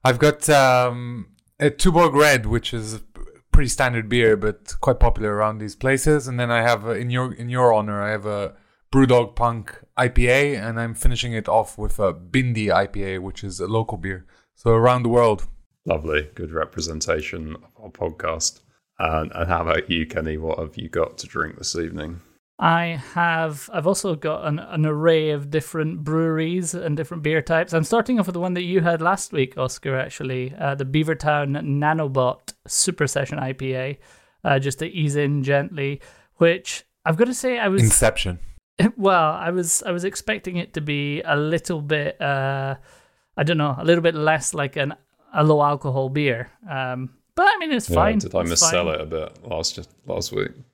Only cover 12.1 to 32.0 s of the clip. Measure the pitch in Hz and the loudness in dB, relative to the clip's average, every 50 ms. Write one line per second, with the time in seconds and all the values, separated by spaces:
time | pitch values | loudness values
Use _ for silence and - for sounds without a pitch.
12.1 | 82 85 90 87 - 127 131 123 117 110 107 101 85 92 101 - - 98 98 95 | 0 -2 -10 -2 0 0 0 0 -2 0 0 2 2 2 2 0 -4 -6 -6 -4
13.1 | 95 92 90 95 - - - 98 90 90 90 95 110 113 110 - - 90 82 95 | -6 -6 -8 -10 -10 -10 -12 -10 -8 -6 -4 -2 0 -2 -2 -2 -6 -8 -6 -8
14.1 | 95 90 - - _ _ _ _ _ _ - 120 113 113 117 123 123 123 120 117 | -8 -8 -12 -20 _ _ _ _ _ _ 2 4 6 6 6 4 4 4 2 4
15.1 | 120 120 120 113 107 92 - - - - _ _ _ _ _ - 87 78 76 80 | 4 6 6 6 4 2 -2 -8 -8 -16 _ _ _ _ _ -4 -4 -2 -2 0
16.1 | 76 76 73 - _ - 87 76 80 80 76 - - - 82 85 80 80 - - | -2 -2 -2 -4 _ -12 -10 -6 -4 -4 -4 -4 -6 -8 -8 -8 -6 -6 -2 -2
17.1 | 80 78 78 - - 87 78 78 80 - _ _ _ _ 110 98 _ - 98 85 | -2 -2 -4 -8 -10 -10 -10 -12 -12 -14 _ _ _ _ -20 -20 _ -6 -6 -6
18.1 | 78 - - 82 80 80 - - - _ _ _ _ _ _ _ _ - 85 80 | -6 -6 -4 -4 -4 -2 -4 -6 -6 _ _ _ _ _ _ _ _ -4 -2 0
19.1 | 80 78 78 78 - - 82 85 87 82 82 82 80 82 - - 85 82 80 80 | 0 -2 -4 -4 -4 -6 -2 -2 -2 -2 0 0 -2 -2 0 -2 -2 -2 -2 -4
20.1 | - 80 80 80 78 78 80 80 78 - 82 78 - - 85 82 - 82 80 - | -4 -6 -4 -4 -6 -6 -4 -6 -4 -6 -6 -10 -10 -12 -14 -6 -2 -2 -2 -2
21.1 | - - - - - - 78 78 - - - - - 85 82 80 82 82 78 80 | -4 -16 -18 -8 -6 -6 -6 -6 -8 -10 -10 -6 -6 -4 -6 -6 -8 -10 -10 -10
22.1 | 85 87 _ _ _ _ _ _ _ - 214 165 165 170 170 170 165 147 - - | -12 -14 _ _ _ _ _ _ _ -2 0 2 2 0 -2 -4 -8 -10 -12 -8
23.1 | - 175 170 170 165 160 165 160 147 143 - - 220 175 147 180 196 - - 196 | -4 -2 -2 -2 0 -2 -2 -4 -6 -10 -14 -8 -8 -2 -2 0 -2 0 -2 -4
24.1 | 165 147 - 156 156 - - 156 147 165 - - - 160 156 156 151 147 156 170 | -6 -4 -4 -6 -6 -4 -4 -4 -6 -6 -8 -8 -4 -2 -2 -2 -2 2 4 4
25.1 | 165 160 156 151 147 147 143 143 147 156 147 - - 160 156 156 175 165 151 151 | 4 4 2 0 -2 -4 -6 -4 -4 -4 -4 -4 -6 -4 -4 -4 -6 -6 -6 -2
26.1 | 156 165 165 165 160 160 160 165 175 185 175 160 - 175 - 160 147 151 151 - | 0 0 0 0 0 -2 -2 -2 -2 -4 -4 -4 -6 -6 -4 -4 -4 -4 -4 -8
27.1 | 170 170 147 151 156 160 147 - 165 160 170 170 165 160 151 - 226 233 220 - | -8 -6 -2 0 0 0 0 2 0 0 0 0 -2 -2 0 2 0 0 2 2
28.1 | 254 226 196 190 175 170 175 185 180 180 180 175 185 190 160 170 170 160 160 175 | 0 0 0 0 -2 -4 -4 -2 -2 -4 -2 0 0 2 2 2 0 2 2 0
29.1 | 196 190 - - - 147 131 127 - - 131 127 - - - 143 135 131 131 135 | 0 0 -4 -4 0 0 -2 0 -2 -4 -4 -4 -4 -6 -4 -4 -2 -2 -4 -6
30.1 | - - 151 127 127 127 127 127 139 - - 143 139 139 139 135 135 156 156 160 | -8 -8 -8 -6 -4 -4 -6 -8 -8 -4 -4 -4 -2 -2 -4 0 0 0 2 0
31.1 | 156 156 143 151 147 147 143 139 139 147 156 151 139 143 147 151 160 160 | -2 0 0 0 2 2 0 -2 -2 -4 -2 -2 0 2 2 2 2 2